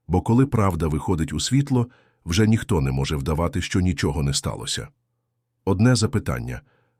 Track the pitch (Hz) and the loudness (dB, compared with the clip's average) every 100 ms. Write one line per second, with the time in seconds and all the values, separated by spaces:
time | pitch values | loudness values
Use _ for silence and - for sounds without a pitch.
0 | - 90 - 117 135 110 98 82 80 76 | -2 -2 2 2 4 2 0 0 -2 -2
1 | - 87 76 76 - 135 139 127 120 _ | -2 -2 -2 -4 0 0 2 0 -2 _
2 | _ _ 80 87 110 110 - 90 67 67 | _ _ -4 2 4 4 2 0 0 -2
3 | 69 76 67 76 85 90 - 98 92 82 | -2 -4 -2 -2 -2 -2 -2 0 0 0
4 | 92 73 69 69 - 52 57 - 57 _ | -2 0 -2 -2 -4 -8 -8 -8 -10 _
5 | _ _ _ _ _ _ - 92 120 120 | _ _ _ _ _ _ -2 2 4 4
6 | 107 104 87 62 58 60 - _ _ _ | 2 -2 -4 -6 -6 -10 -14 _ _ _